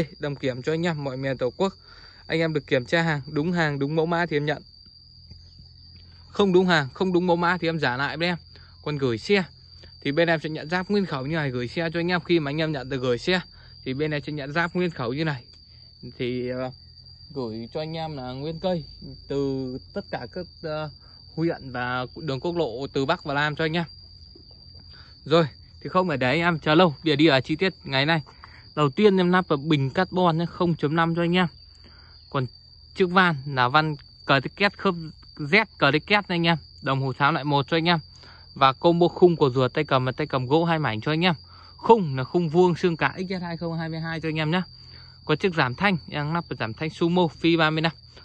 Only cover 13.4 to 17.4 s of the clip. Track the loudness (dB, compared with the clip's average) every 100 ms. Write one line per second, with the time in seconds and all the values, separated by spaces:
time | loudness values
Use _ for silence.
13.4 | -2 -14 -20 -14 -8 -4 -4 -4 -6 -8
14.4 | -6 -2 -2 -2 -2 -2 -4 -4 -4 -6
15.4 | -10 -20 -20 -20 -20 -20 -16 -8 -6 -4
16.4 | -6 -6 -8 -10 -20 -20 -20 -20 -16 -10